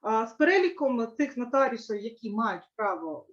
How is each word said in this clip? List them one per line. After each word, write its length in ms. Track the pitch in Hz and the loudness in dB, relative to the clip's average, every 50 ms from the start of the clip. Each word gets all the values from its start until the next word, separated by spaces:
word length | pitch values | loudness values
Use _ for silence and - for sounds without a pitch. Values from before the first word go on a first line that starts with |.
А, 260 | _ 208 226 220 220 226 | _ 0 0 0 0 -2
з 60 | - | 0
переліком 720 | _ 202 349 381 392 359 349 - - 302 269 254 233 226 226 | _ 4 6 6 4 4 2 0 0 -2 0 0 0 -2 -4
тих 300 | - - 294 269 - 247 | -2 -2 -2 -2 -2 -6
нотаріусів, 640 | 247 240 - 269 269 262 247 214 - - 214 208 | -8 0 2 2 2 2 0 -4 -6 -6 -6 -6
які 280 | 202 233 226 - - 220 | -6 -8 -10 -10 -10 -8
мають 340 | 202 214 226 220 185 170 - _ _ | -4 -2 -2 -2 -4 -6 -10 _ _
право 520 | - 220 202 185 160 165 160 - - - _ | -4 -2 -2 -2 -4 -6 -8 -10 -10 -12 _